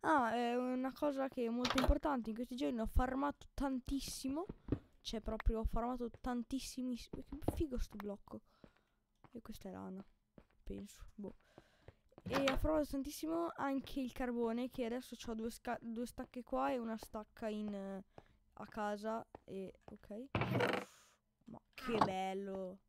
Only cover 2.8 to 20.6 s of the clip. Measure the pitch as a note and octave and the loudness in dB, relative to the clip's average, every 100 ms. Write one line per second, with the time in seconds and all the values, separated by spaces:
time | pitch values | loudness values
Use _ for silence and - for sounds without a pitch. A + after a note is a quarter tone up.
2.8 | A3 - B3+ C4 C#4+ - - - C#4 C4 | 4 6 6 4 0 0 -10 -2 0 0
3.8 | - C#4 - - C4 C#4+ F#4+ - - - | 0 -2 -2 -4 -2 -2 -4 -8 -2 -2
4.8 | - _ - A3+ - A3 - A3+ A3 - | -4 _ -6 -4 -4 2 4 4 2 2
5.8 | A#3 B3 A#3+ - C4 B3 A3+ C4+ - - | 2 0 -4 -4 -2 -2 0 -4 -4 -4
6.8 | B3+ A#3+ - - B3+ C#4+ - - D#4+ B3 | -2 -4 -6 -10 -8 0 0 2 0 2
7.8 | - G#3 G#3 G3+ - A3 - _ - _ | 0 -2 -6 -6 -8 -12 -14 _ -20 _
8.8 | _ _ _ _ - A#3+ - G#3+ G3 F#3 | _ _ _ _ -16 -16 -12 -10 -8 -8
9.8 | F#3+ F#3+ - _ _ - _ _ - G3 | -8 -8 -12 _ _ -20 _ _ -8 -8
10.8 | G3+ - - - G3+ - _ - - _ | -8 -12 -16 -10 -10 -10 _ -20 -20 _
11.8 | - - _ - - C4+ C#4 C4 D4+ D#4 | -20 -20 _ -12 0 4 4 6 4 4
12.8 | D4 C#4 C4+ - D#4 E4 E4+ - C#4+ C4+ | 2 0 -2 -4 -2 0 0 0 0 0
13.8 | - - B3+ - B3+ A#3+ A#3 A#3 B3 - | 0 -2 -2 -2 -2 2 2 2 -2 -2
14.8 | A#3 A#3+ B3+ A#3+ - A3 A3+ - - A#3 | -2 -2 -6 -10 -6 -4 -4 -4 -4 -4
15.8 | A#3 A3+ A#3+ - B3+ - A#3 B3+ C4+ C4+ | -4 -4 -6 -6 -10 -10 -4 0 2 2
16.8 | A3+ A3 - A3 G#3+ - A3+ G#3+ G#3 G3+ | -2 -6 -6 -10 -10 -6 -4 -2 -4 -4
17.8 | G3 F#3+ F#3+ - - _ _ - G3+ - | -6 -8 -10 -18 -20 _ _ -14 -10 -4
18.8 | G#3 G#3 G#3+ A3+ - - - F#3+ F#3 - | -2 -2 -2 -4 -6 -16 -12 -8 -8 -12
19.8 | - G#3+ - G#3 C4+ - - B2+ | -16 -18 -12 -10 -4 -2 0 2